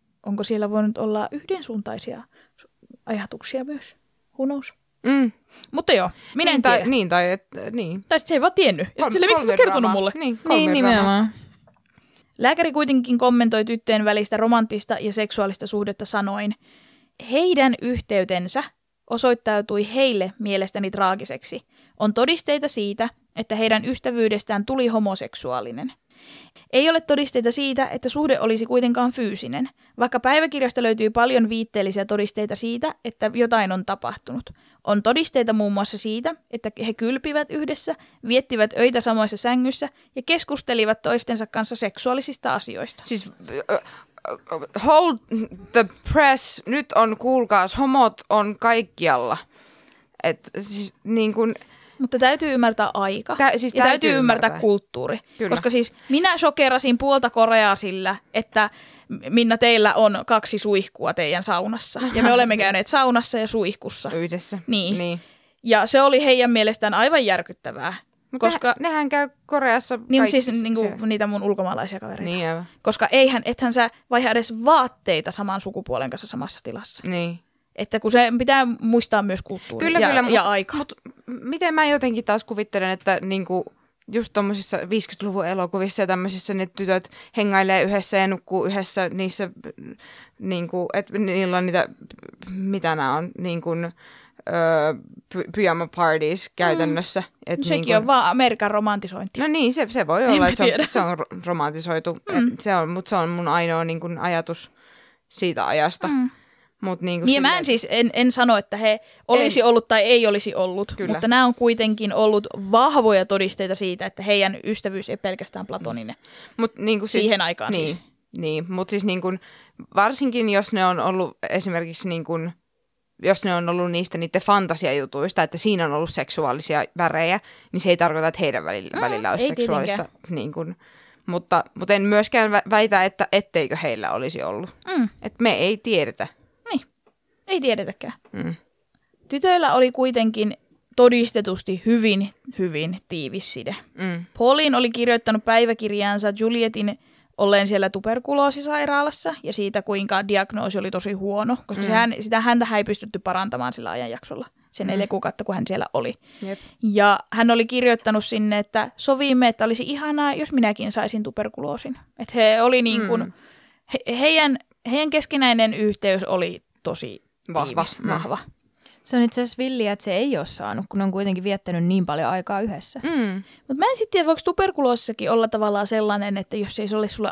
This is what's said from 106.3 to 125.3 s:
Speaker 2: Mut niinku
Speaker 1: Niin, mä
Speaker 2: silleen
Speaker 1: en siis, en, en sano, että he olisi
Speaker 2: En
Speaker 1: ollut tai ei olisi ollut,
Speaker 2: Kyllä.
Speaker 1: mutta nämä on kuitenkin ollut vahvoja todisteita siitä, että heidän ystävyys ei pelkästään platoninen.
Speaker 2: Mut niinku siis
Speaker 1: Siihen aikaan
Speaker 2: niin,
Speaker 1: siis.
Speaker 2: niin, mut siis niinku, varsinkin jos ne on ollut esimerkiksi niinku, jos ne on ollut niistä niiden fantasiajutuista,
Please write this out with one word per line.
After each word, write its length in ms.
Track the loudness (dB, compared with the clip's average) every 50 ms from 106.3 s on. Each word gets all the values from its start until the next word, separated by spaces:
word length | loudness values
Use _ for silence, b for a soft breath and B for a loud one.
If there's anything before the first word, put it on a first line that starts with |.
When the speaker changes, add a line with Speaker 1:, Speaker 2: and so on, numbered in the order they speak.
| b b b b b b b b b _
Speaker 2:
Mut 200 | -6 -6 -6 -4
niinku 260 | -4 -4 -4 0 2
Speaker 1:
Niin, 160 | 4 4 4 4
mä 60 | 2
Speaker 2:
silleen 100 | 2 2
Speaker 1:
en 60 | 2
siis, 220 | 2 0 0 0 0
en, 200 | 0 2 2 2 2
en 200 | 2 2 2 4
sano, 240 | 4 4 4 4
että 200 | 2 2 -2 -6
he 240 | 0 2 2 0 0 b b b b b 2
olisi 320 | 2 4 4 4 4 4
Speaker 2:
En 60 | 4
Speaker 1:
ollut 220 | 6 4 4 4 4
tai 140 | 2 2 6
ei 240 | 6 6 6 6
olisi 280 | 4 2 2 -2 -4 -4
ollut, 400 | -2 -4 -2 -2 -6 -6 -8 -6
Speaker 2:
Kyllä. 160 | -8 -4 -4 -2
Speaker 1:
mutta 160 | -2 0 2
nämä 180 | 4 6 4
on 80 | 4 2
kuitenkin 580 | 2 2 2 2 2 0 0 0 -2 -2 -2 0
ollut 320 | 2 2 4 4 2 0 -2 -10 -12 -4 2 4
vahvoja 540 | 4 4 6 4 4 4 6 4 4 4
todisteita 480 | 2 0 0 0 -2 -2 -4 -4 -4 -4
siitä, 320 | -4 -4 -6 -6 -6 -8
että 160 | -12 -10 -8 -2
heidän 340 | 0 2 2 2 0 -2 -4 -6
ystävyys 440 | -6 -6 -4 -4 -6 -8 -8 -8 -8
ei 60 | -10
pelkästään 500 | -6 -6 -8 -8 -8 -12 -14 -12 -14 -12
platoninen. 500 | -10 -10 -10 -8 -8 -8 -8 -10 -12 -16 -18 B B B B B B B
Speaker 2:
Mut 220 | -4 -4 -4 -4 -4
niinku 280 | -2 -2 0 0 -2
siis 180 | 0 0 2 4
Speaker 1:
Siihen 160 | 4 2 2
aikaan 320 | 0 -2 -2 -4 -4 -4 -2
Speaker 2:
niin, 140 | -2 -2
Speaker 1:
siis. 120 | -4 -6 -8 -12 _ _ _ _ _ -12 -8
Speaker 2:
niin, 340 | -6 -4 -4 -4 -4 -6 -6
mut 180 | -6 -4 -4
siis 140 | -4 -2 -2
niinku, 280 | -2 -2 -2 -2 -4 -6 -6 B B B B B B B _ -20 -4 0
varsinkin 540 | 2 2 2 2 0 -2 0 0 0 0 2
jos 240 | 2 2 0 0 0
ne 140 | 2 2
on 140 | 2 2 0
ollut 380 | 0 0 0 0 -2 -4 -6 _ -8 -4
esimerkiksi 600 | -4 -4 -4 -2 -4 -4 -6 -6 -8 -8 -6 -6
niinku, 300 | -6 -6 -6 -6 -6 -6 -6 -8 -10 _ _ _ _ _ _ _ _ _ _ _ _ _ 0
jos 220 | 2 2 2 2
ne 100 | -2 -2
on 140 | 0 0 -2
ollut 220 | -2 -2 -2 -2
niistä 280 | -2 -2 -4 -4 -6 -8
niiden 240 | -8 -2 -2 -2 2
fantasiajutuista, 1000 | 4 2 2 4 0 -4 -2 0 0 0 0 -2 -4 -4 -4 -4 -2